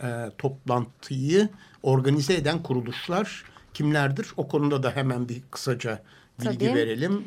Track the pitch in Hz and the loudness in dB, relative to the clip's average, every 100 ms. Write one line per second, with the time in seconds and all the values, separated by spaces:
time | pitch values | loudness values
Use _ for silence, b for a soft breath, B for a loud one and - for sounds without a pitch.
0 | 123 117 113 - 139 135 127 123 120 - | -8 -6 -8 -4 -6 -4 -2 0 0 -10
1 | - 135 139 175 214 B B B - 131 | -8 -4 2 4 4 B B B 2 4
2 | 131 147 139 185 143 165 165 127 117 117 | 4 2 4 2 2 0 0 -2 -2 -8
3 | - 175 208 - - B B - 147 151 | -4 -2 -2 -6 -16 B B -2 2 4
4 | 139 135 151 - - 147 147 139 127 139 | 2 0 -6 -6 -2 2 2 2 0 0
5 | 135 123 123 120 - - - 123 120 107 | 0 -2 -4 -8 -10 -8 -4 -4 -4 -6
6 | b b b - 220 120 - 120 113 113 | b b b -8 -4 0 2 4 2 0
7 | 170 202 | 0 -2